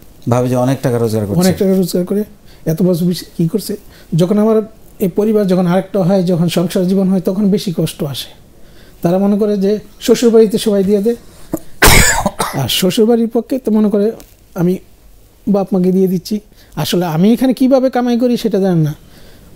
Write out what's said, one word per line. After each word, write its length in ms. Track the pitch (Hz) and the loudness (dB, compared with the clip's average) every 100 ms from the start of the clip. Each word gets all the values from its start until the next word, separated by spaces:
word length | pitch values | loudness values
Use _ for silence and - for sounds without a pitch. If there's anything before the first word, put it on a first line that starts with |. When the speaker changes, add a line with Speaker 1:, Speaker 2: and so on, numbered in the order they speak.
| - - - | -20 -10 -2
Speaker 1:
ভাবে 200 | 120 127 | 0 0
যে 80 | 127 | 0
অনেক 220 | 127 135 | 0 -2
টাকা 160 | 139 120 | -2 0
রোজগার 280 | 117 110 101 | 0 -2 -2
করছে। 140 | 175 | 0
Speaker 2:
অনেক 180 | 185 175 | 0 2
টাকা 160 | 196 | 0
রোজগার 300 | 190 175 185 | 2 0 -2
করে, 200 | 180 202 214 - - - - | -2 -4 -6 -12 -20 -10 -6
এত 160 | 160 | 0
বছর 240 | 180 170 180 | 0 2 0
বিশ-, 180 | 175 - - | -2 -8 -4
কি 120 | 165 | -2
করছে? 280 | 208 - - - - - 160 | -4 -6 -12 -14 -20 -4 0
যখন 220 | 180 208 | 2 2
আমার 240 | 214 220 202 - - - | 2 0 -2 -12 -18 -6
এই 100 | 196 | -4
পরিবার 380 | 208 214 214 196 | 0 0 2 2
যখন 200 | 180 175 | 0 2
আরেকটা 360 | 185 190 202 | 0 -2 -2
হয়, 200 | 175 196 | 0 2
যখন 260 | 180 175 175 | 0 0 0
সংসার 400 | 175 180 202 180 | 0 -2 -2 0
জীবন 200 | 196 190 | 0 0
হয়, 120 | 190 | 0
তখন 300 | 180 190 208 | -2 0 0
বেশি 240 | 202 208 165 | 0 -2 -4
কষ্ট 280 | 156 - | -4 -4
আসে। 240 | 151 127 - - - - - - - - | -8 -8 -14 -18 -20 -20 -20 -20 -20 -6
তারা 160 | 170 185 | -2 0
মনে 200 | 202 208 | 0 0
করে 180 | 214 208 | 0 0
যে 220 | 196 208 - - | -2 -2 -6 -8
শ্বশুরবাড়িতে 580 | - 233 233 226 220 220 | 0 2 4 4 4 2
সবাই 260 | 220 202 | 0 0
দিয়ে 160 | 190 208 | 2 0
দেয়, 160 | 214 233 - - - - - - - - - - - - - | 0 -4 -10 -20 -14 -14 -12 2 6 6 4 0 -4 -6 -8
আর 140 | - 123 | -4 -4
শ্বশুরবাড়ির 600 | - 185 208 220 240 226 | -2 0 2 2 2 0
পক্ষে 300 | 233 226 262 | -2 -4 -4
তো 120 | 226 | 0
মনে 200 | 214 214 | 2 2
করে 220 | 202 208 226 - - _ | 0 -2 -4 -18 -20 _
আমি 240 | 196 175 185 - - - - - _ - | -4 -2 -2 -8 -20 -20 -20 -20 _ -2
বাপ 180 | 196 190 | -2 0
মাকে 200 | 190 185 | 0 2
দিয়ে 160 | 185 190 | 2 0
দিচ্ছি। 320 | 180 - 214 - - - - | -2 -4 -8 -10 -20 -14 -8
আসলে 280 | 151 254 | -4 -2
আমি 280 | 180 156 202 | -2 2 2
এখানে 200 | 233 262 | 2 0
কিভাবে 380 | 226 254 269 254 | 0 2 2 2
কামাই 280 | 247 247 240 | -2 -2 0
করি 180 | 247 233 | 0 0
সেটা 240 | 214 196 | -2 -2
জানেন 180 | 190 175 | 0 0
না। 160 | 151 156 - - - - - | 0 -4 -16 -20 -20 -20 -20